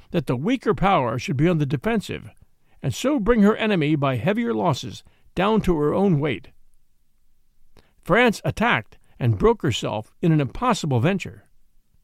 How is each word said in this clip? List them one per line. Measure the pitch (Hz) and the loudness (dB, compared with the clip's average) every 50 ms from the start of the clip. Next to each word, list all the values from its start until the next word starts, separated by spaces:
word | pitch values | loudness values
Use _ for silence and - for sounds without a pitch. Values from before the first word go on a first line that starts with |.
| - _ | -14 _
that | - 170 139 | -4 -4 -2
the | - 147 | -2 -4
weaker | 123 151 220 269 240 - 233 180 | -2 -2 -2 -2 -2 0 -2 0
power | - - 196 190 156 127 113 120 123 | 2 2 2 2 2 0 0 -4 -4
should | - - 147 | -4 -4 -2
be | 123 151 180 | 0 2 2
on | 180 156 | 2 0
the | 147 | 0
defensive, | 131 151 131 - 220 233 208 - - 101 71 - - - - - _ _ _ _ _ _ - | -2 -4 -4 -2 -2 -2 -2 -4 -6 -10 -10 -12 -16 -20 -20 -20 _ _ _ _ _ _ -8
and | - 139 - | -6 -6 -6
so | - - 262 302 254 | -2 -2 -2 0 0
bring | 190 214 247 226 | 2 2 4 6
her | 196 208 220 | 6 4 4
enemy | - 220 214 208 170 143 147 160 | 2 0 0 0 2 2 2 0
by | 139 143 135 131 | 0 0 -2 -2
heavier | 113 117 185 208 240 233 233 | 0 -2 -2 -2 0 -2 -2
losses | 226 214 196 170 135 - - 104 90 - - - _ _ _ - _ | -2 0 0 0 -2 -2 -6 -10 -14 -14 -18 -20 _ _ _ -8 _
down | 165 185 214 220 208 | -2 0 2 2 2
to | - 180 170 147 | 2 2 0 2
her | 147 151 - | 0 0 2
own | 175 196 202 165 139 | 2 2 2 2 2
weight. | 156 151 107 82 - - - - - - - - - _ _ _ _ _ _ _ _ _ _ _ _ _ _ - - - - - - _ _ _ | 0 -2 -4 -6 -10 -16 -20 -20 -20 -20 -20 -20 -20 _ _ _ _ _ _ _ _ _ _ _ _ _ _ -20 -20 -20 -20 -20 -20 _ _ _
France | _ - 175 226 247 233 185 - - | _ 0 2 4 4 2 2 0 -4
attacked | 156 - - 214 240 185 120 - - - - - - - - | -6 -4 -2 0 0 0 -2 -4 -8 -18 -20 -20 -20 -8 -2
and | - 117 110 92 | 0 0 0 2
broke | - 220 233 - | 2 2 2 2
herself | - 143 107 - - 127 107 107 107 - _ _ | 0 -2 -2 -2 -4 -6 -6 -6 -8 -10 _ _
in | - 165 | 0 2
an | 160 151 | 2 2
impossible | 139 113 - - 240 254 220 - - 151 131 113 | 0 -2 -4 -4 -2 -2 0 -2 -2 -2 0 0
venture. | 117 175 202 185 - 92 95 104 - _ _ - - _ _ - _ _ _ _ | 2 0 0 -2 -6 -10 -16 -18 -20 _ _ -20 -20 _ _ -20 _ _ _ _